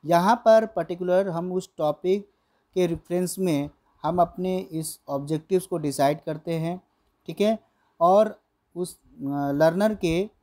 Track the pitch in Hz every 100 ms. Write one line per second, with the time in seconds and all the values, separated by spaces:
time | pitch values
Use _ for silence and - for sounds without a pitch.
0 | 143 170 185 247 226 220 220 - 165 175
1 | 180 185 196 165 180 180 180 - 151 147
2 | 180 202 202 _ _ _ _ 185 180 165
3 | _ 175 180 - 185 147 147 _ _ _
4 | 151 175 170 - 185 185 190 160 156 -
5 | - 139 143 156 156 185 180 170 151 139
6 | 139 151 - 156 - 165 160 180 _ _
7 | _ _ - - 208 220 _ _ _ _
8 | 170 196 214 - _ _ _ 175 180 -
9 | _ - 139 143 143 143 160 175 214 208
10 | 170 165 208 _